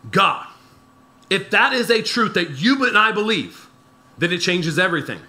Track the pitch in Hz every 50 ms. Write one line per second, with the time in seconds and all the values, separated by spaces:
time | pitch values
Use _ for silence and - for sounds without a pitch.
0 | - 113 - 190 - 175 - - - - - - - - - - _ _ _ _
1 | _ _ _ _ - - 190 196 196 - 208 202 240 277 262 254 226 180 233 220
2 | - - - 240 220 202 - 190 170 160 139 131 165 247 277 269 254 240 208 208
3 | 214 220 196 208 214 220 226 165 120 - - - - - _ _ _ _ _ _
4 | _ - _ - 165 170 180 170 - 185 175 180 165 165 147 165 185 185 170 156
5 | 123 - 110 82 -